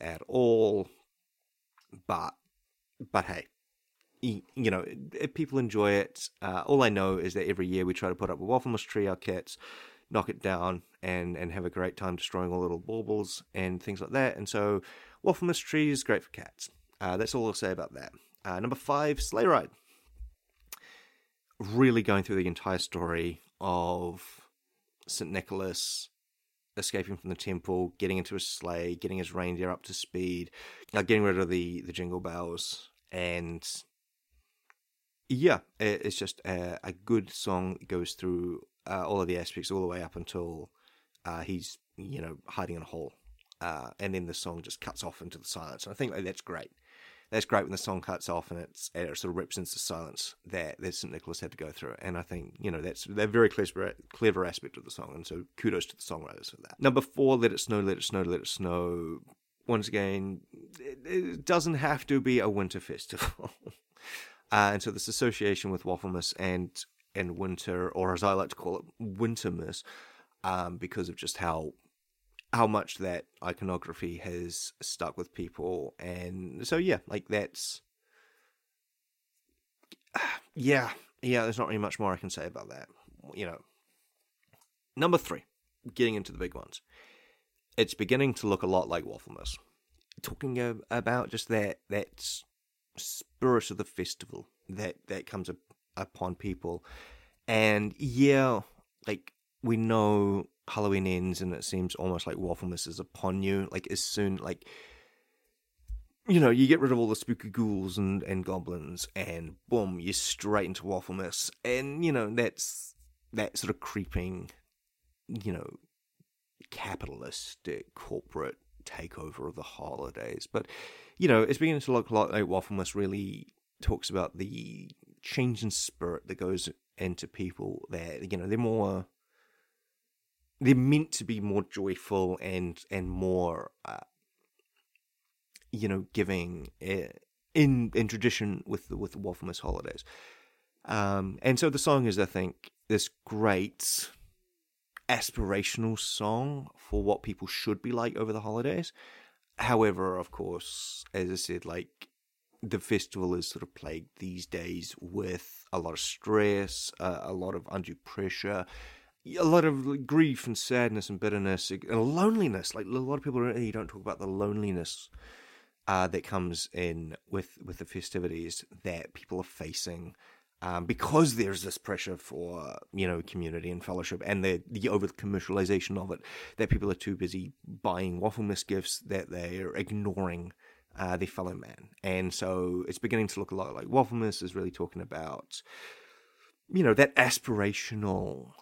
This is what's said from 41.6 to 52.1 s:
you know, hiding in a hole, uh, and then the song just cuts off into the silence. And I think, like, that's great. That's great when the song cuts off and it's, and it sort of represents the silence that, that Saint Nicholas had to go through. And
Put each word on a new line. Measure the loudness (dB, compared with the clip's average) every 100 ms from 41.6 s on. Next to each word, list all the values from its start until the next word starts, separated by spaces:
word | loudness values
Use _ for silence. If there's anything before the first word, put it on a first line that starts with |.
| -6 -14 _ -16
you | -10 -10
know, | -10 -12 -10
hiding | -6 -6 -6
in |
a | -10
hole, | -10 -10 -12 -20 -20 _ -8
uh, | -6 -6 -10 -8
and | -4
then | -4 -4
the |
song | -8 -8 -10
just | -10 -12
cuts | -12 -10
off | -10 -10
into | -16 -14
the | -10
silence. | -10 -10 -12 -12
And |
I | -6
think, | -4
like, | -4
that's | -6 -8
great. | -10 -10 -10 _ _ -20 -20 -20 _
That's | -2
great | 2 2
when | 2
the | -4
song | -4 -4
cuts | -4 -6 -4
off | -4 -4
and | -10
it's, | -12 -12 -10 -6
and | -6
it | -4
sort | -4
of | -4
represents | -4 -6 -6
the | -6
silence | -6 -6 -8 -8 -8 -10 -8
that, | -4 -4 -6
that | -8 -6
Saint | -8
Nicholas | -10 -10 -10
had | -10
to | -10
go | -12
through. | -10 -10 -8
And | -6